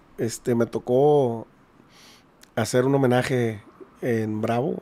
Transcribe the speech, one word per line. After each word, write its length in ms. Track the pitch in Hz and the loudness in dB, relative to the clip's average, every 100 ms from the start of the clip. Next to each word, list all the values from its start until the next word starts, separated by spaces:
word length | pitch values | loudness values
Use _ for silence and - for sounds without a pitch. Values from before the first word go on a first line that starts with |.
| _ - | _ -6
este, 360 | 117 - - | -6 -4 -2
me 120 | 117 117 | 0 0
tocó 800 | 113 - 123 147 147 127 113 107 _ _ _ _ - - - _ _ - - | -4 0 2 4 4 2 -2 -12 _ _ _ _ -20 -20 -20 _ _ -10 -4
hacer 280 | 107 127 | 0 2
un 100 | 131 | 2
homenaje 680 | 139 131 123 123 127 117 104 - - - - | 2 2 2 0 -2 -2 -6 -14 -20 -20 -8
en 380 | 139 113 107 107 | -4 -2 -2 -4
Bravo, 360 | 113 117 147 - | -2 -2 -2 -6